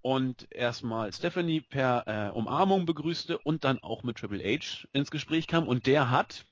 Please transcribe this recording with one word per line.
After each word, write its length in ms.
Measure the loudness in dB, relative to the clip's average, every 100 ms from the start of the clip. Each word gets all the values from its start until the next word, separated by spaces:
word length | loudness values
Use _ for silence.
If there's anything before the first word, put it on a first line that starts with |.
und 460 | 2 2 0 -4 -12
erstmal 600 | -2 -2 -2 -4 -2 -4
Stephanie 480 | -2 -2 0 0 0
per, 420 | -2 0 2 2 0
äh, 280 | -4 -2 -4
Umarmung 480 | -2 2 4 4 2
begrüßte 520 | -2 -2 -4 -4 -4
und 260 | -2 0
dann 160 | 0 0
auch 240 | -2 -6
mit 140 | -6 -6
Triple 260 | -6 -4
H 440 | 0 -2 -2 -12 -4
ins 160 | -4 -2
Gespräch 380 | -4 -2 -2 2
kam. 200 | 0 2
Und 180 | 2 4
der 220 | 4 6
hat 360 | 2 2 -8 -18